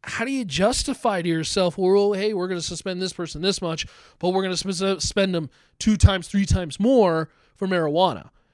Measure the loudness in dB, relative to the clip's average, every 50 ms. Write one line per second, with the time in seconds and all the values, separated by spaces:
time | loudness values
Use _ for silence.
0 | -12 -10 -8 -6 -4 -4 -4 -4 -4 -4 -2 0 2 2 2 0 -2 -4 -6 -2
1 | -2 -2 -2 0 -2 -2 -2 -2 -2 -2 0 0 0 0 0 0 2 4 4 4
2 | 4 2 0 0 -2 -2 -2 -2 -4 -4 -4 -6 -6 -8 -10 -8 -8 -8 -6 -6
3 | -6 -6 -6 -8 -10 -10 -8 -4 -2 -2 -2 -2 -4 -6 -6 -6 -8 -10 -10 -20
4 | -20 -20 _ _ -2 0 0 0 -2 -2 -4 -4 -4 -4 -4 -2 -2 -2 -2 -2
5 | -4 -4 0 0 0 2 0 -4 -4 -6 _ _ _ _ _ _ 2 2 4 6
6 | 6 6 6 4 -4 -2 0 0 2 2 0 0 0 -4 -4 0 2 4 6 6
7 | 6 4 4 0 -2 -4 _ _ _ _ _ _ -4 0 0 0 0 0 2 2
8 | 2 2 2 -2 -12 -18 _ _ _ _